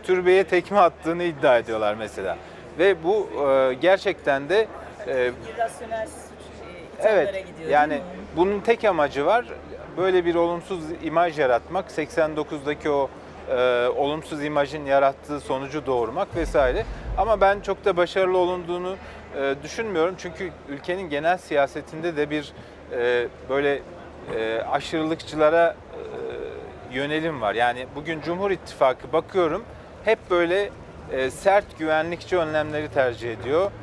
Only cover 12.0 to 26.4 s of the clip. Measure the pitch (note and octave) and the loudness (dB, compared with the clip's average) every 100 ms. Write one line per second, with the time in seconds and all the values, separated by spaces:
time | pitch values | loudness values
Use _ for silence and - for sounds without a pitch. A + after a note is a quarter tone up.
12 | D3 - D#3 D3+ D3 D3+ C#3 D3 D#3 C#3+ | -2 0 0 0 -4 -4 -4 -2 0 0
13 | C3+ - - - - B2+ B2+ A#2+ B2 A#2+ | 0 -6 -18 -16 -4 2 4 4 2 2
14 | C#3+ D#3 D3+ D3+ D3 D3 C#3+ D#3 C#3+ C#3 | 0 -2 -6 -6 -2 0 0 -2 2 4
15 | C#3 C#3 - D3 - C3+ C#3 D3+ C#3 B2 | 4 2 -8 -8 -4 -4 -4 -6 0 0
16 | A2+ D3 G3 E3+ D#3 D#3 B2+ D#3+ A3+ - | 0 -2 -4 -4 0 2 2 2 -4 -8
17 | - - G3+ G#3 G3 G3+ G3 F#3+ G#3 F3 | -6 -2 2 6 6 4 -2 0 0 2
18 | F3 G3 F#3 F#3 F3+ F3+ E3+ F3 F3+ F#3+ | 2 2 2 4 2 0 -4 -6 -4 -8
19 | - - - C#3+ C#3 C#3 D3+ - A3+ F3 | -12 -16 -12 -2 -2 -2 -6 -6 -2 2
20 | E3+ F3+ F3+ F3 F#3 - - C#3+ - F3+ | 0 0 -12 -8 -10 -10 -12 -10 -4 -4
21 | F3+ C#3+ D#3+ F3+ - D3 C#3 D3+ - D#3 | -2 0 2 0 0 2 2 -2 -10 -6
22 | E3+ D3+ D3 D3+ C#3+ - - - - B2 | -4 -2 -2 -2 -6 -16 -20 -20 -8 0
23 | A#2+ A#2+ A#2 - - C3+ C#3+ C#3 - - | 2 2 0 -8 -4 0 2 0 -6 -16
24 | - - - A2+ A2 A2+ - C#3+ - E3 | -18 -16 -8 -4 -2 -2 -2 -2 -2 -2
25 | D#3 D#3+ - D3+ D3+ E3 E3+ - - - | -2 -4 -6 2 4 6 4 2 -14 -14
26 | - B2+ B2+ B2 | -12 -10 -10 -8